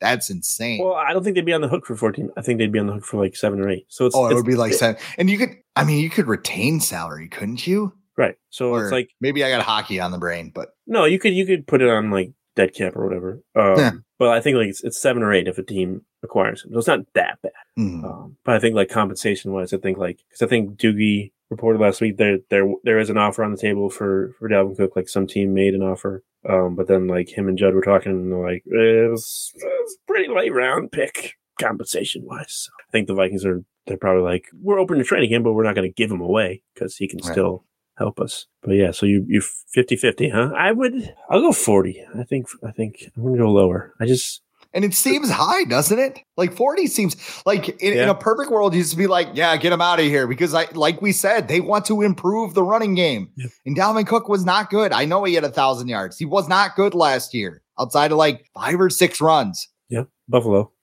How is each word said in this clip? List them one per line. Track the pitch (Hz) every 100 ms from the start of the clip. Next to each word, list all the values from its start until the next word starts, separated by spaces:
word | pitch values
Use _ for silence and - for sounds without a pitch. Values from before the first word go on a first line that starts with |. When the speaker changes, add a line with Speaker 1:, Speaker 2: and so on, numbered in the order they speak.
Speaker 1:
that's | 104 123 -
insane. | 92 - - 117 110
Speaker 2:
Well, | 185
I | 175 147
don't | 180
think | 190
they'd | 185
be | 165
on | 165
the | 147
hook | 165
for | - 110
fourteen. | 110 - - -
I |
think | 117 117
they'd | 110
be | 107
on | 104
the |
hook | 104
for, | - 107
like, | 95
seven | - 107 101
or | 98
eight. | 92 -
So | - 127
it's, |
Speaker 1:
Oh, | 135 120
it |
Speaker 2:
it's, | 120
Speaker 1:
would | 117
be, |
like, | 123 113
Speaker 2:
it | -
Speaker 1:
seven. | 117 110 - -
And | 185
you | 202
could, | 247 - _
I | -
mean, | 151 147
you | 160
could | - 151
retain | 101 - 92 117 160
salary, | - 87 82 78 82
couldn't | - 104 123 175
you? | 196 208 - _ -
Speaker 2:
Right. | 120 - _
So | - 127
Speaker 1:
Or | 120
Speaker 2:
it's | 104
like | 127 127 _
Speaker 1:
maybe | 131 143
I | 135
got | 123
hockey | 107 107 104 98
on | 90
the | 90
brain, | 87 85 82
but | 90 - _ -
Speaker 2:
No, | 220
you | 156 190
could, | 220
you | 185 190
could | 180 143
put | 139
it | 123
on, | 113 107
like, | 98 90 - _
dead | - 95
cap | - 92
or | -
whatever. | 95 92 92 113 _ -
Um, | 101 95
Speaker 1:
Yeah. | 131 85 - -
Speaker 2:
but | 123
I | 117
think, | 117 131
like, | 107
it's, | 98
it's | - -
seven | 139 123
or | 107
eight | 98 90
if | 92
a |
team | 92 101 92 95 - _
acquires | - 104 101 107
him. | -
So | 113
it's | 113
not | 143 -
that | - - -
bad. | - - - -
Speaker 1:
Mm-hmm. | 104 85
Speaker 2:
Um, | - - - -
but | -
I | 113
think, | 113 110
like, | -
compensation | 113 101 - 107 98 101
wise, | 95 92
I | 98
think, | 98 95
like, | 90 90 _
'cause | -
I | 113
think | 120 101 101
Doogie | 117 104 107 104 104 _ _
reported | 110 113 110
last | 104 95
week | 113 98
there, | 107 98 -
there, | 101 98 95
there | 123 110
is | 107
an | 107
offer | 104 98
on | 107
the | 101
table | 107 98 101
for, | - 101 95 95 -
for | 110
Dalvin | 104 98
Cook. | 95 95 -
Like, | 92
some | - 95
team | 101 98
made | 95 98
an | 95
offer, | 95 92 98 95 - _ -
um, | 95 90 90
but | 92
then, | 95 92
like, | 90 90 -
him | 95
and | 92
Judd | 98
were | 95
talking, | 95 98 101
and | 95 90
they're | 90
like, | 90 90
"It | - 113 113 113 117
was, | 117 - - - -
it | 554
was | 539 480 381 -
pretty | 403 294
late | 220 214
round | 127 127 151 -
pick | 156 127 - - - _ -
compensation | 110 107 - 87 - -
wise." | - - - - -
So | -
I | -
think | 110 98
the |
Vikings | 95 92 98
are, | 95 90 - _ -
they're | 98
probably | 101 92
like, | 90 90 - -
"We're | 180 202
open | 185 160
to |
trading | 123 - 117
him, | 117
but | 117
we're | 110
not | 110
gonna | 101 92
give | 92 110
him | 95
away | 87 104 98 95 _ -
'cause | 90 -
he | 95
can | 87
Speaker 1:
Right. | 87
Speaker 2:
still | 85 92 92 - _ _ -
help | 107 104
us." | - - - _
But | -
yeah, | 98 92
so | - 101
you, | 101 92
you | 104 - - -
fifty | - 123 120
fifty, | 123 - 139
huh? | 110 123 -
I | 190
would, | 226 254 254 214 - -
I'll | 185
go | 320
forty. | 240 - 101 92 90 - 107
I |
think, | 123 135 123 - 113
I |
think | - 135 - - -
I'm |
gonna | 120 127
go | 113
lower. | 98 92 92 - -
I | 113
just | 127 - - _ _ _
Speaker 1:
And | - 202
it |
seems | - 269 381 285
high, | - 170 359
doesn't | 151 120 147 220
it? | 269 - - -
Like, | 180
forty | 180 254 339 320
seems | - 196 - - -
like | - 196 -
in, | - 190
in | 202
Speaker 2:
Yeah. | 208
Speaker 1:
a |
perfect | 196 220 226 277
world, | 220 202
you | 175
used | 165
to | 160
be | 196
like, | 185 165
"Yeah, | 123 165 160
get | 160
him | 175
out | 175 170
of | 151
here." | 143 127
Because | 127 170
I, | 160 160
like | 160 151 143
we | 208
said, | 180 - 220 220
they | 165
want | 175 208 -
to | 214
improve | 208 180 180 214 220
the | 170
running | 180 220 220
game. | 185 175 117 95 -
Speaker 2:
Yeah. | 123 - -
Speaker 1:
And | 143
Dalvin | 196 220 214
Cook | 226 226
was | 202 180
not | 190 208
good. | 202 214
I | 110
know | 147 185
he | 202
had | 170
a | 147
thousand | 139 135 127 123
yards. | 110 95 -
He |
was | 165 190 156
not | 185 196
good | - 196
last | 175 156 131 -
year | 123 98 80 _ -
outside | 127 147 151
of, | 156
like, | 156 123 _
five | - - 180
or | 185
six | - 180 -
runs. | 156 156 110 90 - _ -
Speaker 2:
Yeah. | 117 135 _ -
Buffalo, | 123 117 98 104 _